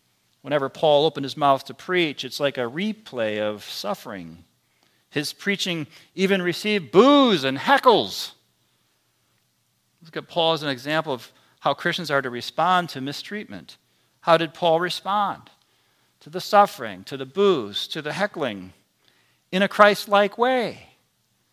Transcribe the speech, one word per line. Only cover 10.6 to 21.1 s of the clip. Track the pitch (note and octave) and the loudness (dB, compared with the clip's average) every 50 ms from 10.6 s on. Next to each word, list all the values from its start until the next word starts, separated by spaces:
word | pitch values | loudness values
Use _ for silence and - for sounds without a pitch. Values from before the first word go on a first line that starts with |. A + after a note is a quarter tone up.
| D3+ | -2
an | D3 | -4
example | C3+ A#2+ B2 C#3+ D#3 D#3+ D#3 D#3+ C3+ | -6 -6 -4 -4 -2 -2 -2 -2 -6
of | A#2+ - - _ _ _ _ _ _ | -8 -8 -14 _ _ _ _ _ _
how | - D3+ C#3 | -2 -2 -2
Christians | - - F3+ E3 - F3 D3 | -2 -2 -4 -4 -4 -4 -2
are | D3 C#3 C3 | -2 -2 -2
to | C3 | -2
respond | A#2+ A#2+ A#2 - - - D#3+ F3+ F#3 F3+ F3 D3+ | -6 -8 -10 -8 -4 -2 0 2 2 2 0 -2
to | - C#3 | -8 -10
mistreatment. | C3 C#3 C#3+ - - - G3+ G#3 G#3 - G2+ F2+ D2+ - - - _ _ _ _ _ _ _ _ | -10 -10 -10 -12 -12 -12 -12 -12 -12 -14 -16 -18 -18 -20 -20 -20 _ _ _ _ _ _ _ _
How | - - E3 | 2 4 4
did | E3 E3 D3+ - | 4 2 -2 -6
Paul | - F3+ E3+ D#3+ E3 | -2 0 2 2 2
respond? | F3+ F3 E3 - - F#3+ G3 G#3 G#3 F#3 - - A2 - _ _ _ _ _ _ _ _ _ _ _ _ _ _ | 0 -2 -6 -8 -6 -4 -2 -2 -2 -2 -4 -8 -14 -20 _ _ _ _ _ _ _ _ _ _ _ _ _ _
To | _ D3 | _ -14
the | D3+ F3+ | -12 -12
suffering, | - - - G3+ G3+ G3 - - B2+ A2 G2 F2+ G2+ | -4 2 4 6 6 4 2 -4 -10 -10 -10 -12 -12
to | - C#3+ | -12 -10
the | C3+ C3+ | -10 -10
boos, | C3 C3 F#3 G3+ G3+ F#3 C#3+ A2 G2+ G2+ - - - | -6 -2 2 2 2 2 2 -2 -4 -6 -8 -8 -8
to | - E3 | -8 -8
the | C#3+ D3+ C#3+ | -8 -6 -4
heckling, | D#3 G3 G3+ - F#3 D3+ B2 G#2 G2 F#2 F#2 - _ _ _ _ _ _ _ _ _ _ _ _ _ _ _ | -4 -4 -4 -4 -4 -4 -4 -4 -8 -12 -16 -20 _ _ _ _ _ _ _ _ _ _ _ _ _ _ _
in | - F#3 G3+ | -2 0 0
a | F#3+ | 2
Christ-like | - - G#3 G#3 G3+ - - - G3+ G3+ G#3 G3 - - | 6 6 6 6 6 4 0 0 2 2 2 2 0 0
way. | A#3 B3+ C4 B3+ A3+ F3 - - - - _ _ _ _ | 0 2 2 0 -2 -4 -6 -12 -18 -20 _ _ _ _